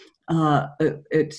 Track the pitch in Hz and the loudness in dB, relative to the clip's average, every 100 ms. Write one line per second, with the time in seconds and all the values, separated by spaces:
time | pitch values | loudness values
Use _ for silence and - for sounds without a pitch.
0 | - _ - 165 156 143 - - 156 147 | -20 _ -4 0 2 2 0 -2 -2 -2
1 | - 160 151 | -2 -2 -2